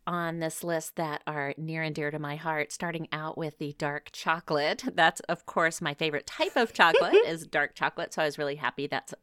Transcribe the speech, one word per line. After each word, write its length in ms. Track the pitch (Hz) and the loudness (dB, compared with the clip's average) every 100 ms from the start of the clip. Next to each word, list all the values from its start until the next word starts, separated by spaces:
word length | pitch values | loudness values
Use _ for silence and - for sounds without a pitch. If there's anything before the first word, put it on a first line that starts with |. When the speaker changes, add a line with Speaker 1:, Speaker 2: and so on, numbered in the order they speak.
| - | -4
Speaker 1:
on 340 | 175 170 165 | -2 -2 -2
this 220 | 160 - | -4 -4
list 340 | 170 165 - - | -2 -2 -2 -4
that 260 | 156 147 - | -4 -4 -6
are 280 | 151 143 - | -4 -4 -4
near 260 | 160 160 | -6 -4
and 120 | 160 | -4
dear 160 | 156 147 | -2 -4
to 80 | 151 | -4
my 180 | 147 147 | -6 -4
heart, 340 | 165 156 147 | -2 -2 -2
starting 380 | - 175 165 160 | -4 -6 -6 -6
out 280 | 151 156 - | -6 -6 -4
with 200 | 160 - | -6 -4
the 140 | 147 143 | -8 -4
dark 320 | 151 147 - | -4 -4 -8
chocolate. 720 | - - 165 - 151 151 233 254 | -6 0 0 2 2 2 0 -2
That's, 260 | 175 165 - | 4 4 4
of 260 | - 170 - | -4 -6 -2
course, 340 | - 165 - | 0 0 0
my 140 | 160 | -4
favorite 320 | 143 160 147 - | 0 -2 -2 -6
type 280 | - 359 277 | -2 0 2
of 160 | 226 | 0
chocolate 400 | - 175 220 180 | 6 8 8 6
Speaker 2:
<laughs> 120 | 381 - | 6 4
Speaker 1:
is 200 | 165 - | -2 -2
dark 280 | 156 143 | 0 0
chocolate, 380 | - 151 - 170 | 0 -4 -2 -6
so 100 | - | 0
I 40 | 156 | 0
was 120 | 143 | 0
really 180 | 147 147 | -4 -2
happy 300 | 123 - 139 | -4 -4 -4
that's 260 | 139 - - | -4 -6 -8